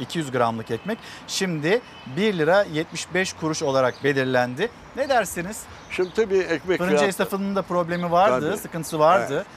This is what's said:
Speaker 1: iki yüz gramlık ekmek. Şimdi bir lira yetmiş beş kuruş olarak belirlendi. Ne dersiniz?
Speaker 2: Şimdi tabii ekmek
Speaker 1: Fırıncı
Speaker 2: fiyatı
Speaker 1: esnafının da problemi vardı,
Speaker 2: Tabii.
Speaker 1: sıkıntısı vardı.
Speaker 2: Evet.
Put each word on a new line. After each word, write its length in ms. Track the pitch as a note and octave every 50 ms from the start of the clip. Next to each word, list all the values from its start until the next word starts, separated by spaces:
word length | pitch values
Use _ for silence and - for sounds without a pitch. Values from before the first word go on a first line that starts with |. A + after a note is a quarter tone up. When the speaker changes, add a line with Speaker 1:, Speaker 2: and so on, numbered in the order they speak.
Speaker 1:
iki 180 | C3 - - E3+
yüz 140 | D#3 C3
gramlık 380 | B2 B2+ A#2 A#2 A2+ A2+ A2 -
ekmek. 280 | A#2 A2 - F#3 A3+ - - - - - - -
Şimdi 520 | - - F#3+ F#3 E3+ D3+ C#3+ E3 G3+ B3 B3 - - - - B2 C3
bir 220 | D#3+ G#3 A3 G3 E3+
lira 280 | D3+ D#3 F3+ G3+ G3+ F3+
yetmiş 420 | D#3 D3+ E3+ - - E3 - - D#3
beş 180 | F3+ F#3+ F#3
kuruş 300 | - - E3 D#3 D#3 -
olarak 420 | E3 C#3+ C3+ C3+ C3 B2 A#2 - -
belirlendi. 640 | C#3+ C#3+ C3+ C3 C3 B2+ B2 B2 B2 B2 C3+ G3+ A#3+ - - - - -
Ne 120 | A3 C#4 C#4
dersiniz? 540 | C4+ A#3+ G3+ - - F3+ E3+ F#3+ A3 - - - - - - -
Speaker 2:
Şimdi 240 | - - F#3 F3+ -
tabii 240 | G#3+ A3+ G3 G3 F#3+
ekmek 400 | F3 D#3+ E3 C#3+ - F#3 F3+ D#3+
Speaker 1:
Fırıncı 180 | F3 F#3 D3
Speaker 2:
fiyatı 100 | D3 -
Speaker 1:
esnafının 500 | G3+ F3+ - G3 - G3+ F#3+ G3 G3 G3
da 60 | G3
problemi 480 | F#3 - F3+ F3+ F3 E3 F3 F3 F3 F3
vardı, 380 | E3+ F3 F#3+ G#3+ B2+ B2+ D3 D#3+
Speaker 2:
Tabii. 100 | G3 G#3
Speaker 1:
sıkıntısı 380 | - - - E3 D3+ - E3 D#3
vardı. 360 | D3+ D#3 F3+ A#2+ A#2 B2+ C#3
Speaker 2:
Evet. 100 | D#3+ G#3 - -